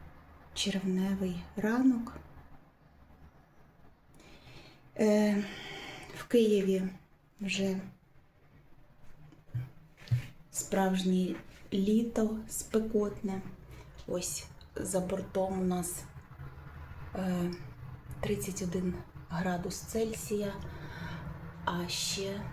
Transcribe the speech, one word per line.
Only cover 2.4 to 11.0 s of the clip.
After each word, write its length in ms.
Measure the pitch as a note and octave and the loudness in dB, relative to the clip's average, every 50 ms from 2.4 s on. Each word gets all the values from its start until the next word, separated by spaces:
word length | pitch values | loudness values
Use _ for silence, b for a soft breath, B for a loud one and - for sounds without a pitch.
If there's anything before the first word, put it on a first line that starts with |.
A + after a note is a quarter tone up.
| - - - - - - - _ - - - - - - - - - - - - - _ - - - - - - - - - - _ - B B B B B B B B B B B B B B B - - | -18 -18 -18 -20 -20 -20 -20 _ -20 -20 -20 -20 -20 -20 -20 -20 -20 -20 -20 -20 -20 _ -20 -20 -20 -20 -20 -20 -20 -20 -20 -20 _ -20 B B B B B B B B B B B B B B B -14 -2
Е, 480 | - A3 G#3+ G#3 G#3 G#3 G#3 G#3 G3+ G3+ G3 B B B B B B B B B B B B - - | 2 4 6 8 8 6 6 4 4 2 0 B B B B B B B B B B B B -12 -12
в 60 | - | -2
Києві 580 | - - A#3+ A3+ G#3+ G#3 G3+ F#3+ F#3+ F#3+ F#3+ F#3 F#3 - - - - - - _ - _ - | 4 6 8 8 8 8 6 6 6 4 4 2 0 -4 -8 -14 -20 -20 -20 _ -20 _ -6
вже 400 | G#3 F#3+ F#3 F#3+ F#3+ G3 F#3+ F#3+ F#3+ - - - - - - - - - _ - - - - - - - - - - - - - - - - - - - - - - - - A#2+ - - - - - - - B B B B2 B2 B B B - - - | -4 -2 0 2 2 2 0 0 -4 -6 -12 -18 -20 -20 -20 -20 -20 -20 _ -20 -20 -20 -20 -20 -20 -20 -20 -20 -20 -20 -20 -18 -16 -16 -14 -14 -16 -18 -20 -20 -16 -8 -6 -6 -6 -6 -10 -16 -20 -20 -20 B B B 0 0 B B B -16 -20 -10
справжнє 840 | - - - - - G3 F#3+ F#3+ F#3+ F#3 | -8 -8 -4 0 2 4 4 6 4 4